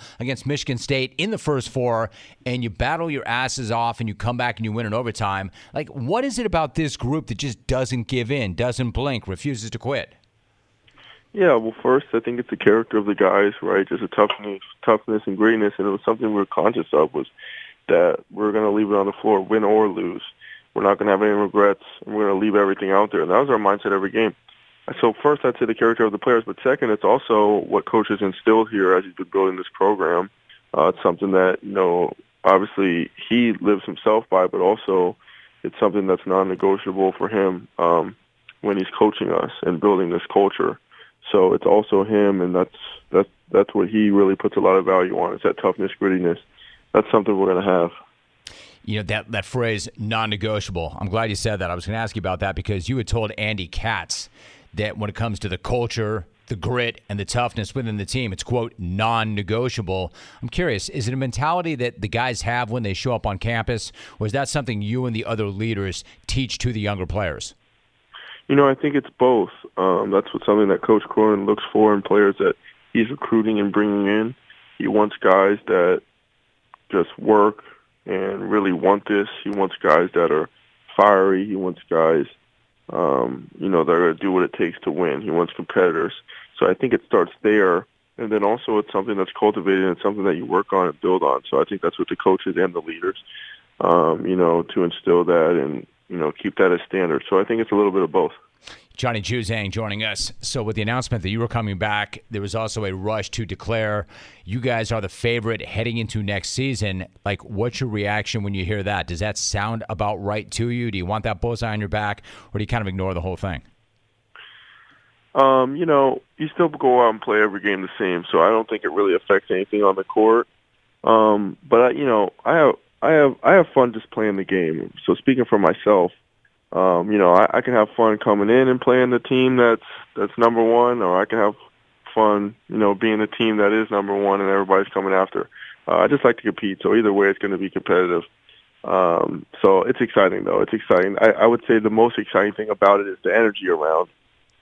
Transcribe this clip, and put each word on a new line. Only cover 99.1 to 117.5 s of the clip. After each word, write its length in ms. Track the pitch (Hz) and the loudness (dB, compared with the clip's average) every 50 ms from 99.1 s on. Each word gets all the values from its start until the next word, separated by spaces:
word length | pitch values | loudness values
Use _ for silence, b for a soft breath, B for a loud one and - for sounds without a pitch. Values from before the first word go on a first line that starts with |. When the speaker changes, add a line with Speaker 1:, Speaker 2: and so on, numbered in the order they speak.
| 117 107 | -4 -6
Speaker 1:
Juzang 500 | 98 - 123 123 107 90 113 110 101 95 - | -6 -4 -6 -6 -4 -4 -6 -6 -6 -6 -6
joining 320 | 110 113 104 101 104 110 | -6 -6 -6 -6 -6 -6
us. 280 | 107 101 - - - - - | -6 -6 -6 -8 -10 -10 -12
So 220 | - - - 131 107 | -12 -8 -8 -6 -6
with 140 | 107 110 | -6 -4
the 60 | 110 104 | -4 -4
announcement 400 | 110 120 127 123 - 123 110 82 | -4 -4 -4 -4 -4 -6 -6 -4
that 60 | 95 | -4
you 100 | 104 113 | -4 -4
were 80 | 117 113 | -4 -4
coming 300 | - 117 110 104 98 87 | -4 -4 -4 -4 -4 -4
back, 440 | 107 104 104 104 104 - - - - _ | -4 -2 -2 -4 -4 -6 -10 -18 -16 _
there 100 | 113 101 | -10 -8
was 140 | 101 98 110 | -8 -6 -6
also 300 | 113 113 110 - 113 107 | -6 -6 -6 -6 -6 -6
a 100 | 98 95 | -6 -6
rush 360 | 95 95 107 110 107 95 - | -6 -6 -4 -4 -4 -6 -8
to 140 | - - 110 | -8 -8 -8
declare 640 | 85 95 - - - 117 113 110 107 104 104 101 B B B B B B B B | -8 -10 -12 -6 -6 -4 -2 -2 -2 -4 -6 -6 B B B B B B B B
you 160 | 87 101 123 | -10 -8 -4
guys 320 | 120 127 120 113 113 101 120 | -4 -2 -2 -2 -2 -4 -4
are 80 | 110 | -6
the 80 | 98 - | -6 -8
favorite 540 | - - - 117 117 117 104 113 113 - - | -8 -4 -2 -2 -2 -2 -2 -4 -4 -6 -8
heading 340 | - - 113 113 120 113 | -8 -6 -6 -4 -4 -4
into 260 | 117 113 104 - 110 104 | -4 -6 -6 -6 -6 -4
next 280 | 98 101 95 - - | -4 -6 -6 -6 -6
season. 560 | - - 131 139 127 - 107 101 95 92 90 - _ _ _ | -6 -4 -4 -4 -4 -4 -4 -6 -6 -6 -10 -12 _ _ _
Like, 200 | 101 101 - - | -6 -6 -6 -8
what's 360 | - 101 98 117 123 - - | -10 -6 -4 -4 -4 -4 -6
your 100 | 135 117 | -6 -4
reaction 540 | 107 104 101 101 104 107 101 - - 113 101 | -4 -4 -2 -2 -2 -4 -4 -4 -6 -6 -4
when 100 | 101 98 | -4 -4
you 100 | 95 92 | -4 -4
hear 180 | 87 107 101 95 | -4 -4 -4 -4
that? 240 | 101 101 92 80 - | -4 -4 -4 -4 -6
Does 120 | 87 80 | -6 -6
that 160 | 101 107 101 | -6 -6 -6
sound 460 | - - - - 101 101 110 117 113 - - | -6 -6 -6 -4 -4 -4 -4 -6 -8 -8 -10
about 280 | - 87 104 101 107 | -6 -4 -4 -4 -4
right 320 | 90 101 101 104 110 - - - | -4 -4 -6 -6 -6 -8 -8 -6
to 160 | - 113 120 | -4 -4 -2
you? 220 | 120 120 120 117 | -2 -4 -4 -4
Do 80 | 98 95 | -4 -6
you 80 | 87 | -4
want 180 | 90 104 110 - | -4 -4 -4 -4
that 160 | 113 104 - | -4 -4 -4
bullseye 320 | - 117 120 104 120 110 107 | -4 -4 -4 -4 -4 -6 -4
on 80 | 107 | -6
your 80 | 104 98 | -6 -4
back, 340 | 107 104 104 104 101 - B B B B B B - | -4 -4 -4 -4 -6 -8 B B B B B B -8
or 60 | 104 | -6
do 40 | 107 | -4
you 60 | - | -4
kind 140 | 123 117 104 | -4 -4 -4
of 40 | |
ignore 280 | 98 92 95 92 95 92 | -4 -4 -4 -4 -4 -4
the 60 | 85 | -4
whole 160 | 82 95 90 | -4 -6 -6
thing? 260 | - - 95 80 65 - _ _ _ _ _ _ _ _ _ _ _ _ _ B B B B B B B B B B B B B B B B B B _ _ - | -6 -6 -6 -8 -8 -12 _ _ _ _ _ _ _ _ _ _ _ _ _ B B B B B B B B B B B B B B B B B B _ _ 0
Speaker 2:
Um, 400 | 135 135 135 135 131 127 131 139 | 2 4 4 4 2 0 0 -2
you 100 | 160 175 | -4 -2
know, 380 | 165 147 139 139 135 - - - _ _ - | 0 2 2 2 0 0 -4 -10 _ _ -10
you 100 | 156 151 - | -10 -8 -2
still 140 | - 175 156 | -2 -2 -2
go 360 | 147 - - 127 123 123 120 | -2 0 0 2 4 4 4
out 60 | 113 | 2
and 100 | 110 107 | 2 -2
play 220 | - 123 107 107 107 | -4 -2 2 2 2
every 180 | 104 | 2